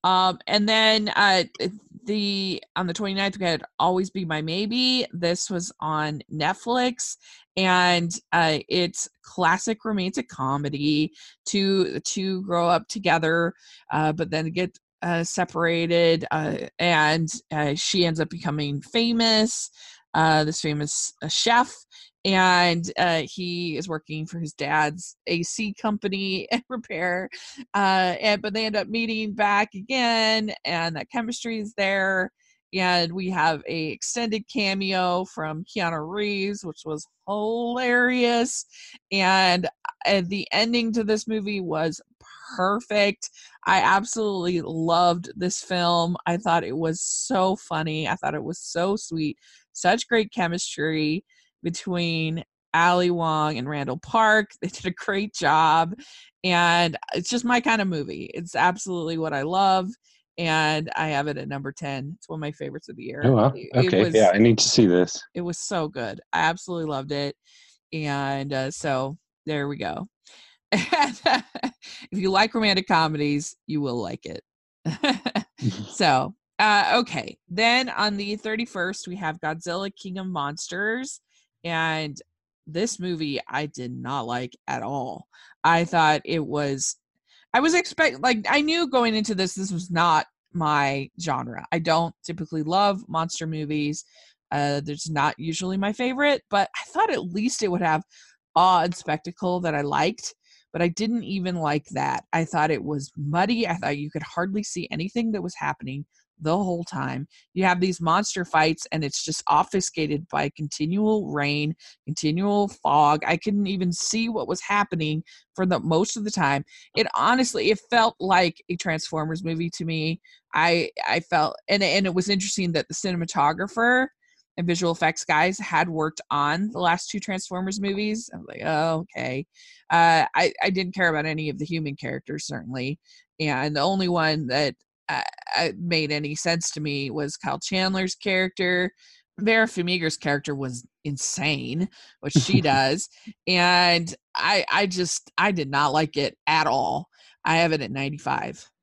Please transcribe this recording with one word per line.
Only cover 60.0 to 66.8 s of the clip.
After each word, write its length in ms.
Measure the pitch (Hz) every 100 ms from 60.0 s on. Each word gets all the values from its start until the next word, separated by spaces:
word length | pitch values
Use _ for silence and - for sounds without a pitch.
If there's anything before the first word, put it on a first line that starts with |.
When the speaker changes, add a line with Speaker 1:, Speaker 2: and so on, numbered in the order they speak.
| _ _ _ -
Speaker 1:
And 520 | 170 156 156 156 160 -
I 120 | 156
have 200 | 143 147
it 100 | 143
at 100 | 135
number 240 | 139 135
ten. 400 | - 147 135 139 180
It's 100 | -
one 80 | 160
of 60 |
my 100 | 147
favorites 380 | 147 143 139 -
of 60 | -
the 80 |
year. 180 | 127 -
Speaker 2:
Oh, 80 | 143
wow. 200 | 123 110 131
Speaker 1:
It, 140 | -
it 120 | 123 123
Speaker 2:
Okay. 180 | 95
Speaker 1:
was, 100 | 107
Speaker 2:
Yeah, 180 | 110 101
I 40 | 98
need 200 | 117 110
to 100 | -
see 160 | -
this. 340 | 104 87 87 - -
Speaker 1:
it 60 | 175
was 180 | 175 170
so 300 | - 185 151
good. 320 | 135 113 - _
I 100 | 165
absolutely 500 | 160 170 - 175